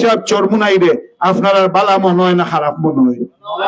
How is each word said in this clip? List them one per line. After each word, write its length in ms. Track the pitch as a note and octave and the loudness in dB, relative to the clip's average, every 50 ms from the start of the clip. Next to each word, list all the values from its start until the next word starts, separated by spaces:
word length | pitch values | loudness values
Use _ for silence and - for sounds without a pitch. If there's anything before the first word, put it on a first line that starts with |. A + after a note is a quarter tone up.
সাহেব 180 | A3+ A3+ A3 - - - | 2 2 0 0 -2 -2
চরমুনাই 480 | G#3+ G3+ F#3+ - G#3+ G#3+ G#3 G#3 G3 F#3 F3+ | -2 0 0 0 0 0 2 2 2 2 2
রে, 100 | E3+ D3 - - - _ - - F#3 | 2 0 0 -4 -14 _ -4 -2 -2
আপনার 240 | F#3 A3+ C4 G3 G3 G3 | 0 0 0 2 2 2
আর 60 | F#3+ F#3 D#3+ | 2 0 0
বালা 200 | F#3 G#3 G3+ G3 F#3+ F#3+ | 0 0 2 0 0 2
মনে 160 | F#3+ F3 F3+ F3+ | 0 2 2 2
হয় 140 | F3+ F3+ F3+ | 2 0 0
না 60 | E3+ E3+ | 0 -2
খারাপ 240 | E3 D#3 D3 D3 - D#3 D#3+ | -2 -4 -2 -4 -4 -4 -4
মনে 160 | D#3 D3 C3+ B2+ | -2 0 0 0
হয়? 180 | B2 A#2+ - B3 - _ _ - G#3 - F4 G3 | 0 0 -4 -8 -12 _ _ -14 -10 -8 -6 -4